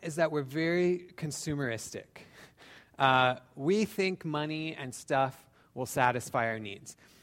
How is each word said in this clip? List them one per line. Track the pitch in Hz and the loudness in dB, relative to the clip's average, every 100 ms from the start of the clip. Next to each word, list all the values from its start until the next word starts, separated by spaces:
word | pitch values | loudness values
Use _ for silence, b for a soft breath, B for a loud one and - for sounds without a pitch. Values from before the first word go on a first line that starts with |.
is | 175 151 | -8 0
that | 160 | 2
we're | 151 | 2
very | 135 143 165 175 180 180 - - | -2 -2 2 4 2 2 -4 -10
consumeristic. | 156 139 - 143 135 110 - 104 - - - B B B B B B - | -8 -6 -4 -2 -2 -2 -6 -12 -14 -20 -20 B B B B B B 2
Uh, | 135 131 127 127 - | 4 6 4 2 -8
we | - 143 202 | -6 0 2
think | 214 - 190 185 | 2 0 -2 -2
money | 160 151 151 156 156 | -4 -4 -2 -4 -6
and | 156 131 | -8 -10
stuff | - - 139 135 - - b b | -12 0 2 2 0 -20 b b
will | - 127 | -8 -4
satisfy | - 127 123 - 131 113 | 2 4 2 -2 -2 -2
our | 110 | -2
needs. | 107 98 - - b b | -8 -12 -16 -20 b b